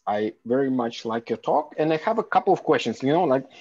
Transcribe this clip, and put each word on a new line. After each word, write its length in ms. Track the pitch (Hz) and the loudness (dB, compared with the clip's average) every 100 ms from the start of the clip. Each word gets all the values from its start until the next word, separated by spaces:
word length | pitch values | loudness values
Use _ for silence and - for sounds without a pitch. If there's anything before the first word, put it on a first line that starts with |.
| - | -4
I 280 | 104 107 - 113 | -2 -2 -6 -2
very 240 | 127 135 | 0 0
much 360 | 127 117 117 117 | 0 -2 -6 -6
like 240 | 113 - | -6 -4
your 80 | 113 | -4
talk, 360 | - 151 156 - | 0 -2 -2 -2
and 160 | 156 | 0
I 40 | 160 | 0
have 200 | - 226 | 0 -2
a 40 | |
couple 280 | - - - | 0 0 2
of 120 | 175 | 2
questions. 380 | - 139 120 110 | 2 0 0 -2
You 120 | 135 | 0
know, 100 | 160 | 2
like, 220 | 175 131 139 - | 2 0 -2 -14